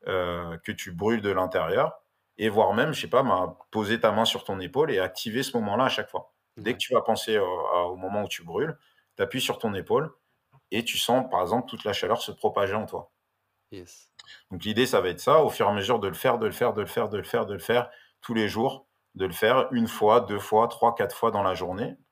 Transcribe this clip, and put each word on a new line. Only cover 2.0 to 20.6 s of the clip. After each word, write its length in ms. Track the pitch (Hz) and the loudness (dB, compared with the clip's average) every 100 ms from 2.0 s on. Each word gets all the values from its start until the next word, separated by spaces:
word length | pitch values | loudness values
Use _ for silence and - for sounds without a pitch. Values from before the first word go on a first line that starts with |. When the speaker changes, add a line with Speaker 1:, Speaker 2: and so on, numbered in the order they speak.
| _ _ _ - | _ _ _ -2
Speaker 1:
et 120 | 107 | 0
voire 240 | 104 95 | 4 4
même, 200 | 104 156 | 4 0
je 80 | - | -2
sais 80 | - | 0
pas, 140 | 123 | 2
bah, 340 | 131 92 90 - - | 4 2 0 -6 -8
poser 280 | 107 104 113 | -4 0 2
ta 120 | 110 | 4
main 140 | 104 113 | 4 2
sur 180 | 101 - | 0 -4
ton 140 | 95 | -8
épaule 320 | 90 127 156 | -4 0 0
et 80 | 101 | 2
activer 440 | 92 - 113 110 | 0 -4 -6 -4
ce 140 | 135 143 | -2 -2
moment-là 280 | 104 104 131 | 0 2 2
à 40 | |
chaque 200 | - - | 0 -4
fois. 260 | - - _ _ - | -8 -10 _ _ -8
Dès 160 | 104 | -4
que 40 | - | -4
Speaker 2:
Ouais. 20 | |
Speaker 1:
tu 140 | - | 0
vas 80 | 117 | 2
penser 360 | - 110 - 107 | 2 -2 0 0
au, 80 | 92 | 2
à, 420 | 90 64 87 87 | -2 0 0 0
au 80 | 92 | -4
moment 260 | 92 104 | -6 -4
où 40 | 104 | -4
tu 140 | - | -8
brûles, 340 | 85 90 151 147 _ _ _ - | -6 -4 -4 -6 _ _ _ -6
t'appuies 260 | 98 127 | -4 -2
sur 180 | - - | -4 -2
ton 140 | 113 | -4
épaule 400 | 98 - 117 160 - _ _ _ _ _ | -4 0 0 0 -8 _ _ _ _ _
et 120 | 104 - | -4 -2
tu 120 | - | -2
sens, 300 | - - 123 | 2 2 2
par 100 | 90 | 0
exemple, 280 | 90 110 - | 2 0 -2
toute 160 | - 107 | -6 -4
la 80 | |
chaleur 280 | 98 90 110 | -2 0 0
se 100 | - | -2
propager 440 | 98 107 - 101 104 | -4 -2 0 0 -2
en 100 | 104 | -6
toi. 240 | 90 - _ _ _ _ _ _ | -10 -12 _ _ _ _ _ _
Speaker 2:
Yes. 400 | 98 87 - _ _ - - _ | -18 -18 -20 _ _ -20 -20 _
Speaker 1:
Donc, 120 | 87 107 | -10 -4
l'idée, 200 | 107 127 | 2 4
ça 160 | 107 | 4
va 80 | 92 | 2
être 100 | 85 | -2
ça, 240 | - 156 | 4 4
au 60 | 139 | 4
fur 180 | - 104 | 2 0
et 20 | |
à 40 | |
mesure 260 | 104 98 117 | 0 0 0
de 80 | 98 | -2
le 60 | |
faire, 260 | 87 131 120 | -2 0 0
de 60 | 110 | -2
le 60 | |
faire, 220 | 90 123 | 0 -2
de 80 | 104 | 0
le 60 | 98 | -4
faire, 220 | - 107 | -4 -4
de 80 | 101 | -4
le 60 | |
faire, 220 | 90 - 101 | -4 -4 -2
de 80 | |
le 60 | 101 | -6
faire 300 | - 120 120 - _ _ | 0 0 0 -10 _ _
tous 120 | - | -4
les 140 | 113 107 | 0 0
jours, 400 | 101 135 139 - _ _ - | 0 -2 -2 -14 _ _ -6
de 100 | 92 | -4
le 80 | |
faire 340 | 85 110 127 - | 2 4 4 2
une 160 | 123 110 | 0 -2
fois, 340 | - 107 110 | 2 6 6
deux 180 | - 101 | 4 -4
fois, 280 | - 107 | 2 4